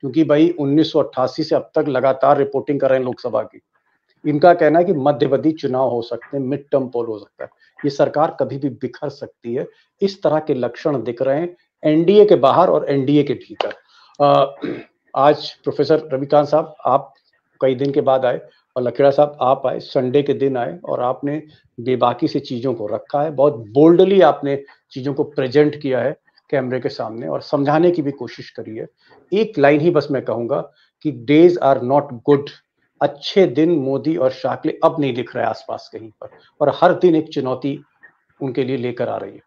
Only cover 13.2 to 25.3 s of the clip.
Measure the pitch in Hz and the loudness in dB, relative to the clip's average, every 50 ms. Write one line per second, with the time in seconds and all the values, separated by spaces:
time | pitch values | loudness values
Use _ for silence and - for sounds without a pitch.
13.2 | 143 143 127 - - _ 160 - - 107 - - _ _ _ _ _ _ _ _ | 2 2 -2 -8 -8 _ -8 -6 -6 -6 -6 -12 _ _ _ _ _ _ _ _
14.2 | 143 143 143 143 139 139 - - - - - - - _ _ _ _ _ _ 139 | 4 4 6 4 4 2 -2 -10 -10 -10 -10 -10 -12 _ _ _ _ _ _ 2
15.2 | 135 147 151 147 - - - _ _ 147 131 - 147 - 160 156 - - 135 131 | 4 4 4 2 -2 -14 -16 _ _ -8 -2 -2 0 2 2 0 0 -4 -6 -6
16.2 | 139 139 - 147 147 143 - 151 165 160 - _ - 127 123 127 - - _ _ | -4 2 2 2 2 2 0 -2 -2 -2 -10 _ -2 0 0 0 0 -4 _ _
17.2 | _ _ _ _ _ _ _ _ - 135 135 120 139 139 135 147 131 131 131 131 | _ _ _ _ _ _ _ _ 0 0 0 0 -2 -2 -2 0 0 2 0 2
18.2 | 131 123 131 165 - - _ _ _ _ _ - 123 123 120 - 143 143 135 - | 0 -2 -2 -4 -8 -14 _ _ _ _ _ -6 -6 -6 -2 2 2 2 4 4
19.2 | 147 147 147 - 127 127 131 131 - 127 - - 123 - - 143 127 127 123 143 | 2 0 0 -2 0 0 0 0 -2 -6 -6 -6 -10 -4 -4 -2 -2 0 0 0
20.2 | 147 147 139 - 139 139 135 123 117 139 165 175 - - 143 127 123 123 123 - | 0 0 -2 -2 0 -2 -2 -2 -6 -6 -8 -12 -8 -8 -6 -4 -2 -4 -4 -4
21.2 | - 143 143 156 151 151 _ _ _ _ _ - 120 123 131 120 120 120 117 - | -6 -6 -6 -8 -10 -14 _ _ _ _ _ -12 -6 -4 -2 0 0 0 0 0
22.2 | - 147 - 147 139 - 135 120 117 135 120 113 107 104 107 110 - _ - 143 | -4 -4 -2 -4 -6 -6 -10 -6 -4 -6 -6 -4 -6 -8 -8 -8 -10 _ -4 -4
23.2 | 147 160 151 135 139 147 147 117 117 104 107 139 151 165 175 165 190 185 202 196 | -4 -4 0 2 2 2 2 0 -12 -4 2 4 6 6 8 6 6 4 6 6
24.2 | 175 151 139 - - 143 139 139 139 _ - _ _ _ - 139 127 143 143 - | 6 6 4 2 -2 -4 -4 -4 -6 _ -20 _ _ _ -14 -10 -8 -6 -4 -4
25.2 | 147 147 | -6 -6